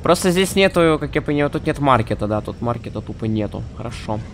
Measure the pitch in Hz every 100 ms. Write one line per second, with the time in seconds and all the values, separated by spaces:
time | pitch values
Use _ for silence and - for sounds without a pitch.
0 | - 180 190 175 190 196 190 180 165 151
1 | 147 151 - 147 143 156 156 139 139 123
2 | 110 104 104 107 107 98 120 117 117 104
3 | 113 107 110 110 104 95 113 - 117 -
4 | - 107 -